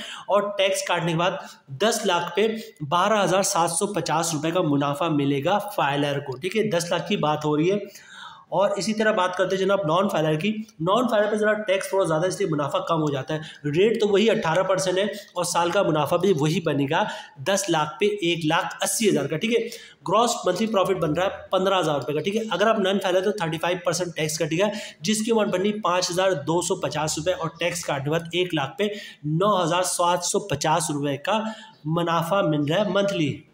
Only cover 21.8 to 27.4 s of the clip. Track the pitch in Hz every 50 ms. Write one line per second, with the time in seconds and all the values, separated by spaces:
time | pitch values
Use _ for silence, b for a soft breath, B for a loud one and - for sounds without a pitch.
21.8 | 160 156 147 139 131 151 143 151 139 202 202 220 220 220 170 175 208 226 214 208
22.8 | 185 185 208 196 - 185 175 185 185 208 - - 165 160 160 160 180 170 185 175
23.8 | - 180 160 170 180 175 - - 156 151 - - 165 151 160 170 202 208 208 B
24.8 | B B B - 151 202 220 214 220 233 226 214 202 - 180 180 196 214 208 214
25.8 | 208 170 175 185 180 - 170 180 190 196 185 143 127 156 165 175 165 185 190 165
26.8 | 156 135 - 147 156 156 - 165 151 185 180 -